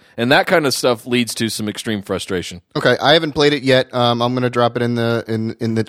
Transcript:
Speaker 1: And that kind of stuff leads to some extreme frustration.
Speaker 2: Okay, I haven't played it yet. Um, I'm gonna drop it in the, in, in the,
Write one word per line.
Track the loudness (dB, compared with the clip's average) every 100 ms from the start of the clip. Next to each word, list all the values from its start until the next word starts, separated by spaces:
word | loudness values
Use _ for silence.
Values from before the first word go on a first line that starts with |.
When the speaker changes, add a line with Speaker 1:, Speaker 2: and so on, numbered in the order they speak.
| _ -4
Speaker 1:
And | 2
that | 2 4
kind | 2 0
of |
stuff | 0 0 -2
leads | -2 -2 -2
to | -4 -4
some | -4 -8
extreme | -6 -6 -6
frustration. | -4 -6 -4 -6 -6 -14 _
Speaker 2:
Okay, | 0 2 2
I | 4
haven't | 4 2
played | 0 2
it | 2
yet. | 2 2 2
Um, | 0 0 2
I'm | 0
gonna | 0 -2
drop | 2 0 0
it |
in | -2
the, | -2 0 -2 -4
in, | -4 -4 -4
in | -4
the, | -2